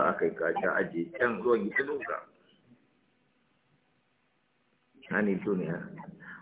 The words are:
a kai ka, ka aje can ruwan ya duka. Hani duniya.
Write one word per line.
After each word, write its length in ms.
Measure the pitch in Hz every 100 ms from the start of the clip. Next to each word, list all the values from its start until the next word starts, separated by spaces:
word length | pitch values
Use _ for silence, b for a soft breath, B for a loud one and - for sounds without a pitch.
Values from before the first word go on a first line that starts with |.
| 73
a 40 | -
kai 160 | 82
ka, 160 | - 80
ka 180 | - 95 85
aje 300 | 92 85 85
can 300 | - 120 107
ruwan 260 | 120 117 101
ya 80 | - 139
duka. 320 | 147 117 - - _ _ _ _ - _ _ _ _ _ _ _ _ _ _ _ _ _ _ _ _ _ _ _ _ _ _ -
Hani 260 | 95 104 92 104
duniya. 320 | 92 80 82 - - - - B B